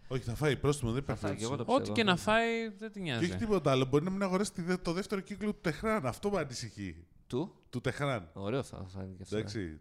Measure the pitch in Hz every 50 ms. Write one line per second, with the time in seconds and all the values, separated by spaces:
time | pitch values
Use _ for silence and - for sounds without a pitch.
0 | - - 135 131 - - 117 107 143 156 131 143 - 135 147 147 - 113 113 131
1 | 143 - - 107 - - - - 107 117 135 131 120 - 240 269 - - 208 214
2 | 226 208 180 165 - - 214 226 226 233 233 226 226 226 202 190 214 220 208 202
3 | 190 165 131 113 165 180 190 - - 214 208 185 147 147 135 131 131 127 123 147
4 | 151 190 190 196 202 190 180 185 208 196 - - 170 170 185 180 - 180 165 180
5 | 185 - 214 190 185 - 208 185 196 208 208 - - 185 147 - - 220 220 214
6 | 143 127 107 - - 202 202 185 156 139 123 - - 110 - - 101 92 80 82
7 | 82 - - - - - - 123 160 - - - _ _ - 127 - 131 120 -
8 | 143 143 135 110 87 80 - 101 98 101 117 139 123 - - - 98 92 92 95
9 | 95 95 95 92 95 - 101 107 110 101 101 113 95 85 80 76